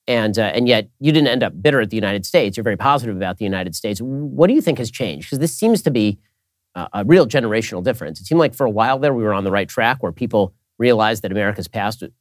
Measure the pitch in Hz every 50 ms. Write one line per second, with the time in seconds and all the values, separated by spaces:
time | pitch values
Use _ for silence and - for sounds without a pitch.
0 | _ - 120 117 110 107 98 113 110 98 76 113 123 123 120 110 104 - _ -
1 | 135 151 151 160 147 131 120 127 123 98 - 90 101 151 139 131 110 98 110 110
2 | 104 98 101 101 98 - - 170 127 - 95 - - 113 101 85 - 135 143 139
3 | 117 117 101 92 98 90 90 - 110 98 95 95 92 90 80 - - 107 104 101
4 | 117 131 135 139 151 143 131 135 160 185 262 311 - 175 143 127 123 - - -
5 | 123 98 78 69 82 - 139 131 151 165 - - 214 226 233 190 - 165 139 120
6 | 107 104 98 - _ _ _ _ _ _ _ _ _ _ - 90 85 - - 101
7 | 101 117 165 190 151 117 - 139 120 110 107 113 113 - - 92 90 131 120 120
8 | 78 76 82 - 95 - 156 170 160 143 - - 139 117 104 104 113 123 135 135
9 | 139 147 135 120 110 107 101 98 98 95 95 101 95 78 - - 113 117 131 131
10 | - 90 82 - 123 113 - 107 98 92 - _ _ _ _ - 117 123 120 107
11 | 107 110 113 107 - 98 95 104 101 101 101 - 90 - - 113 98 104 117 -
12 | - - - _